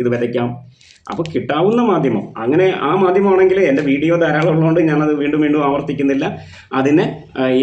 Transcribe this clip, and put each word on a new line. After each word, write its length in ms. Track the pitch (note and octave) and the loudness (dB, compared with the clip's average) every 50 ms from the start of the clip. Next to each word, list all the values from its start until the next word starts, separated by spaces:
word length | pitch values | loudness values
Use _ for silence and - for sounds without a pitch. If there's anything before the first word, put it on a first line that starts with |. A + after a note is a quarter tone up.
ഇത് 80 | B2 A#2+ A#2+ | -2 -2 -2
വിതയ്ക്കാം. 340 | A#2 A#2+ - - A#2+ A#2+ B2 A#2+ - - - - _ - - - _ _ - | -2 -2 -2 -2 -2 -4 -4 -6 -8 -14 -20 -20 _ -20 -20 -20 _ _ -8
അപ്പോൾ 140 | - - E3 - - | -8 -6 -6 -6 -6
കിട്ടാവുന്ന 480 | - - - - D#3 F3+ G#3 A#3 A#3+ A#3+ G#3+ | -6 -4 -2 -2 0 0 2 2 2 2 2
മാധ്യമം, 340 | F3+ D#3 - B2+ A2 G2 - - - A2 A2+ | 0 0 0 0 -2 -2 -6 -8 -10 -6 -4
അങ്ങനെ 220 | B2 D3+ F3 F#3+ F#3+ - - - | 0 2 2 2 2 0 -2 -2
ആ 20 | C#3+ F3 F#3+ | -2 0 2
മാധ്യമമാണെങ്കിൽ 580 | F#3+ F3+ F3 G3+ G3 G3+ F#3+ F#3+ F#3 F#3+ F#3+ G3 F3+ D3 | 2 2 2 2 2 2 4 4 4 4 4 2 2 2
എൻ്റെ 140 | C3+ D3+ D3 C#3 | 2 0 0 0
വീഡിയോ 260 | C3+ C#3+ D3+ E3 E3+ E3 E3 | 0 0 0 0 0 2 0
ധാരാളം 260 | D3+ D3 D3+ D#3 F3+ D#3 | 0 0 0 0 2 2
ഉള്ളതുകൊണ്ട് 260 | D#3+ D#3 D#3+ D#3+ F3+ E3 D#3 | 2 2 2 2 2 0 0
ഞാനത് 220 | D3 D3 D3+ D3+ D3+ C#3 | 0 0 0 0 0 0
വീണ്ടും 200 | C#3+ D3 D3+ D3+ D3+ | -2 -2 0 0 0
വീണ്ടും 180 | D3 D3 D3+ C#3+ | 0 0 0 0
ആവർത്തിക്കുന്നില്ല. 580 | C#3 C#3 C#3+ - D3+ C3+ C3 C#3 C#3 C3+ C3+ D#3 G3+ - - - - - - - - B2+ C3+ | 0 0 -2 -4 -4 -4 -2 -2 0 0 0 -2 -4 -6 -10 -14 -18 -20 -20 -14 -6 -4 -2
അതിന്, 240 | C3+ C#3+ D3 F3 A3 - - - - - - C3 | 0 2 2 2 2 0 -4 -10 -14 -12 -6 -2
ആ, 40 | C3 C3 B2+ C3 | 0 0 2 2